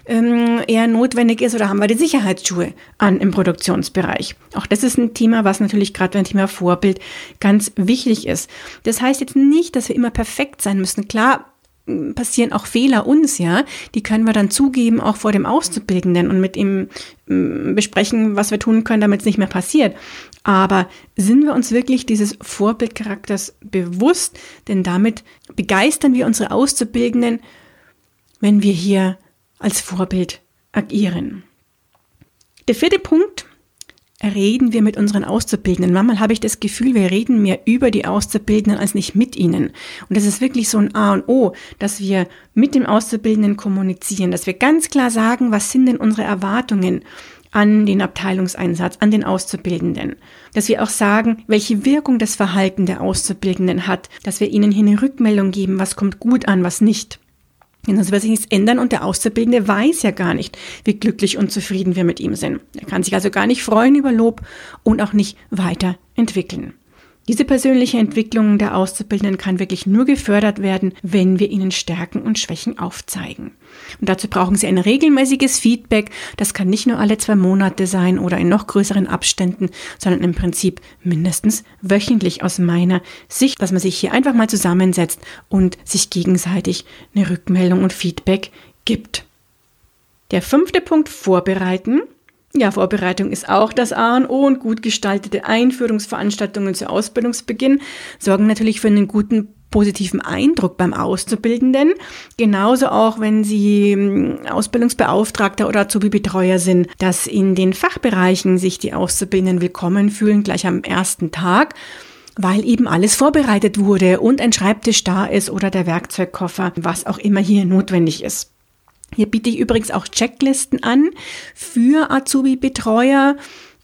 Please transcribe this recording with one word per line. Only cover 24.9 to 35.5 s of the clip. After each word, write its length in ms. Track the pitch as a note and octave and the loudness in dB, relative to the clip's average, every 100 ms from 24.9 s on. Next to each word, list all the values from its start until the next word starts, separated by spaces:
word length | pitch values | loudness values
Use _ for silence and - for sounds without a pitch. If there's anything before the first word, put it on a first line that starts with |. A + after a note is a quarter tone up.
| F3+ A3 A3+ _ _ _ - | 2 0 0 _ _ _ -8
begeistern 580 | G3 F#3+ B3 - C#4+ | -2 2 2 2 2
wir 120 | B3+ B3 | 2 0
unsere 260 | A3 G#3+ | 0 0
Auszubildenden, 880 | G#3+ C#4 - A#3 A#3+ A#3+ A#3+ A#3+ A#3 - - _ _ _ _ _ _ _ _ | 0 0 0 -4 -2 0 0 -2 -4 -10 -20 _ _ _ _ _ _ _ _
wenn 200 | G#3 G#3 | 2 4
wir 120 | G3+ | 4
hier 440 | F3 F#3+ G3 F#3+ F#3 _ _ _ _ | 0 0 2 0 -4 _ _ _ _
als 200 | G#3+ G3+ | -4 -4
Vorbild 640 | - F#3 F#3 F#3+ F3 - _ _ _ | -6 -6 -2 -2 -4 -8 _ _ _
agieren. 680 | - G#3 G3+ G3+ E3+ - - - _ _ _ _ _ _ _ _ _ _ _ - | -6 -4 -2 0 -2 -8 -10 -18 _ _ _ _ _ _ _ _ _ _ _ -4
Der 80 | A#3 | 0
vierte 240 | E4 G4 | 2 0
Punkt, 460 | - D#4+ G4+ - - _ _ _ - _ _ _ | 2 2 0 -4 -20 _ _ _ -20 _ _ _
reden 520 | G#3 G3+ G3 B3 B3+ | -4 0 0 2 2
wir 80 | A3+ | 2
mit 160 | G#3+ G#3 | 0 2
unseren 260 | G#3 G3+ | 0 0
Auszubildenden. 680 | - F3+ - | -2 -4 -2